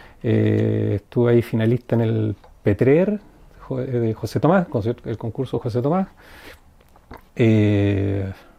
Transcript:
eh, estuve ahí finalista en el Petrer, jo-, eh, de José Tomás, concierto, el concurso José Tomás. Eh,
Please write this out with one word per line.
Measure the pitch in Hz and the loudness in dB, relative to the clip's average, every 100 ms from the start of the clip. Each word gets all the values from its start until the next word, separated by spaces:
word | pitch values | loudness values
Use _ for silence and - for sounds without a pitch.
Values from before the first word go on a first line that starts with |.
| - - | -20 -8
eh, | 110 110 107 107 110 107 107 101 | -2 2 2 2 0 0 -2 -4
estuve | - 123 120 | -4 0 4
ahí | 120 | 2
finalista | 113 113 113 123 - | 2 0 0 0 -2
en | 117 | 0
el | 113 113 107 104 - - | 0 0 -4 -6 -14 -4
Petrer, | 107 101 120 151 196 208 - - - - | -2 2 4 4 2 -4 -10 -20 -20 -20
jo-, | - 131 | -10 -8
eh, | 131 | -4
de | 123 113 | -2 -2
José | 107 110 117 | -4 -4 -2
Tomás, | 151 190 175 | 2 2 0
concierto, | 117 101 - 131 | -2 -4 -6 -8
el | 113 | -8
concurso | - - 127 120 | -8 -8 -6 -6
José | 123 117 | -4 -2
Tomás. | 139 180 196 - - - - - - _ _ - - - - | 0 -2 -4 -8 -20 -20 -20 -20 -20 _ _ -20 -20 -20 -12
Eh, | - 113 110 104 101 101 98 98 98 95 92 - | 0 2 4 4 2 2 0 -2 -4 -6 -10 -18